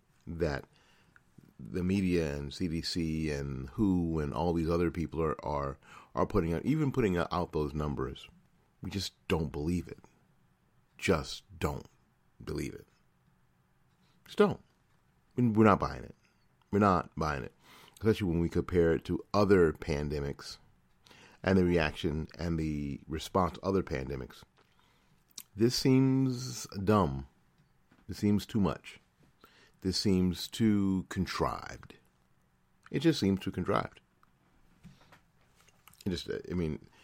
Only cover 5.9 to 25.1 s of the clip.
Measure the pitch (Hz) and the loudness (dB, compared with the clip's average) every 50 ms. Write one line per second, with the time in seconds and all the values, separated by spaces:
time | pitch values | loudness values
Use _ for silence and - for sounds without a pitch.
5.9 | - - - - - - 92 - - 104 85 82 85 - - 110 143 160 151 139 | -20 -20 -18 -8 -4 -4 -2 0 0 0 0 0 -2 -2 0 0 0 0 0 0
6.9 | 117 135 117 101 90 85 82 - - 87 87 - - 78 76 71 78 76 76 76 | 0 0 0 2 2 0 -2 -2 -2 -4 -4 -2 -2 -2 -2 -2 -2 -4 -4 -4
7.9 | 69 62 65 64 - - - - - - _ _ _ _ _ _ _ _ - 92 | -4 -4 -6 -6 -8 -12 -16 -20 -20 -20 _ _ _ _ _ _ _ _ -12 -8
8.9 | 90 98 90 - - _ _ - - 80 80 71 65 73 73 82 90 87 - - | -8 -6 -8 -8 -12 _ _ -2 -2 0 -2 -2 -4 -4 -2 -2 -2 -2 -4 -6
9.9 | - - - - _ _ _ _ _ _ _ _ _ _ _ _ _ _ _ _ | -12 -18 -20 -20 _ _ _ _ _ _ _ _ _ _ _ _ _ _ _ _
10.9 | _ - - - 90 78 67 - - - - - 90 85 - 76 71 67 - - | _ -4 0 0 0 0 0 -6 -10 -14 -14 -18 -10 -6 -6 -6 -6 -6 -10 -16
11.9 | _ _ _ _ _ _ _ _ _ - - - - 73 76 58 - - - _ | _ _ _ _ _ _ _ _ _ -18 -12 -10 -8 -6 -6 -8 -10 -12 -18 _
12.9 | _ _ _ _ _ _ _ _ _ _ _ _ _ _ _ _ _ _ _ _ | _ _ _ _ _ _ _ _ _ _ _ _ _ _ _ _ _ _ _ _
13.9 | _ _ _ _ _ _ _ - - - 202 202 - - _ _ _ _ _ _ | _ _ _ _ _ _ _ -2 2 4 4 4 2 -2 _ _ _ _ _ _
14.9 | _ _ _ _ _ _ _ _ _ - 123 120 107 110 110 107 95 - - 67 | _ _ _ _ _ _ _ _ _ 2 2 4 6 8 8 8 8 6 2 -2
15.9 | - 62 58 - - _ _ _ _ _ _ _ _ _ _ _ - 101 104 101 | -6 -8 -12 -16 -18 _ _ _ _ _ _ _ _ _ _ _ 2 4 6 6
16.9 | 92 82 - - - - 80 78 73 67 57 50 - _ _ - - - - - | 4 4 0 -2 -6 -4 -2 -2 -2 -4 -6 -10 -14 _ _ -20 -20 -20 -20 -20
17.9 | - - - 110 107 - 107 90 80 85 85 82 - 90 85 - 90 90 82 82 | -12 -2 0 0 0 2 0 0 0 2 0 0 0 -2 -2 0 2 4 4 4
18.9 | 82 - - - 90 - - _ - 101 104 95 101 92 85 78 76 - - - | 4 0 -2 -4 -6 -6 -6 _ 0 2 4 6 6 6 6 6 2 0 -4 -4
19.9 | 78 71 76 73 73 73 71 71 69 - - - - - _ _ _ _ _ _ | -4 -2 -4 -4 -6 -6 -6 -6 -8 -10 -12 -16 -18 -18 _ _ _ _ _ _
20.9 | _ _ _ - - - - - - - - 92 95 95 90 87 87 85 78 76 | _ _ _ -20 -20 -20 -20 -20 -14 -4 0 2 4 4 6 6 4 4 2 2
21.9 | - - - 85 73 78 78 - - - 82 87 82 80 80 78 76 73 73 71 | -2 -2 -4 -4 -2 -4 -6 -8 -8 -6 -4 -2 -2 -2 -2 -2 -4 -4 -4 -6
22.9 | 67 58 - - 76 80 - - - 98 90 92 - - - 92 98 95 82 - | -8 -10 -10 -8 -8 -8 -6 -2 0 0 0 0 -2 -6 -4 -2 0 0 0 -2
23.9 | 80 67 67 65 69 64 62 57 - - - - _ _ _ _ _ _ _ _ | -4 -6 -4 -6 -8 -8 -10 -12 -16 -20 -20 -20 _ _ _ _ _ _ _ _
24.9 | _ _ _ _ | _ _ _ _